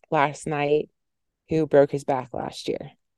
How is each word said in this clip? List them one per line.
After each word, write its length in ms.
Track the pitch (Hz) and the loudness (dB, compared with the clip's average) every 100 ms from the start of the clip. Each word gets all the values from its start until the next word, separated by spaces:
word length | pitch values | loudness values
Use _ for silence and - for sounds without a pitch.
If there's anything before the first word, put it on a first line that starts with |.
| - | -4
last 340 | 156 147 143 - | 0 0 -2 -6
night 440 | 147 143 151 - _ _ _ _ _ - | -4 0 0 -2 _ _ _ _ _ -4
who 160 | 160 156 | -2 4
broke 240 | 143 143 | 6 6
his 120 | 143 | 2
back 260 | 139 131 131 | -4 -4 -6
last 340 | - - - - | -10 -10 -10 -8
year 240 | - 143 _ _ | -8 -8 _ _